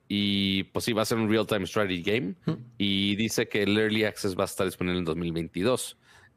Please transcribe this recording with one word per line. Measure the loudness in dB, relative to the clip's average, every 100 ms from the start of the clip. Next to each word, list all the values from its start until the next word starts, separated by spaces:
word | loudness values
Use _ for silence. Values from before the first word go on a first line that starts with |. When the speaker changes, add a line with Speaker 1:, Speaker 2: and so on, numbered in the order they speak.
| -4
Speaker 1:
y | 0 2 2 2 0
pues | -2 -4
sí, | 0
va | 0
a |
ser | 2 2
un | 2
real-time | 2 2 0 0
strategy | 0 0 -2
game. | 0 -2 -2 -6 -6
Speaker 2:
Ujú. | -6 -8 -2
Speaker 1:
Y | 0 2 2 2
dice | 0 0 0
que | 0
el | 2 2
Early | 2 2
Access | 0 0 -2 -2
va |
a | -2
estar | -2 -2
disponible | -2 -2 0
en |
dos | 0 -2
mil | -2
veintidós. | -4 -4 -2 0 0 -4 -14 _ -20 -20